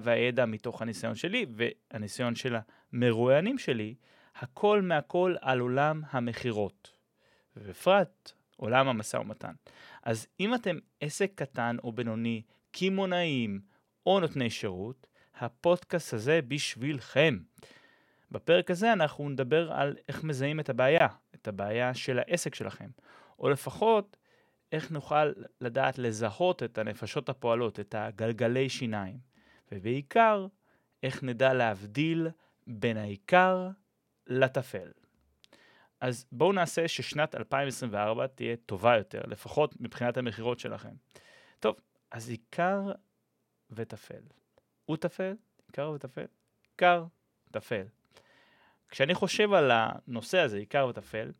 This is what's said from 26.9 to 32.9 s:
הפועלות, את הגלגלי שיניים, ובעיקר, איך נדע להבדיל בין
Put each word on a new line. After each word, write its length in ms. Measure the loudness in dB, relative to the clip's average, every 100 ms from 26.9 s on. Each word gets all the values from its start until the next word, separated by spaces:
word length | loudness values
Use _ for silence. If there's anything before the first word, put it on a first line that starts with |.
| -6 -6 -6 -6
הפועלות, 520 | -4 0 2 0 -4
את 140 | -8 -6
הגלגלי 720 | -6 -4 -4 0 2 2 0
שיניים, 500 | -2 -4 -4 -6 -10 -18 _ _ _ -14
ובעיקר, 720 | -8 -4 -4 0 4 6 4 -4 _ _ _ _ -8
איך 200 | -6 -6
נדע 300 | -4 2 4
להבדיל 760 | 4 2 -2 -6 -2 0 0 -4 -8 _ _ -14
בין 300 | -4 -2